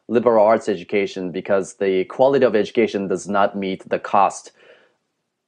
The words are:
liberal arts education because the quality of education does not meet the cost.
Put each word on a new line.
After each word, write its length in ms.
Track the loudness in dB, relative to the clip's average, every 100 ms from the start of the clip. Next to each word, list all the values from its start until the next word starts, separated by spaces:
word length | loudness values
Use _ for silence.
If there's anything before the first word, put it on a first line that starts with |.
| -2
liberal 380 | 2 4 4 4
arts 240 | 4 0
education 640 | -6 -4 -4 -4 -6 -8
because 440 | -8 -2 -2 -2 -4
the 300 | -2 0 -2
quality 400 | 0 2 4 2
of 100 | 2
education 520 | 0 0 0 -2 -4
does 200 | -6 -2
not 300 | 0 0 -2
meet 320 | -6 -8 -6
the 100 | -8
cost. 520 | -2 2 2 -2 -20 _ _ _ _ _ _ _ _ _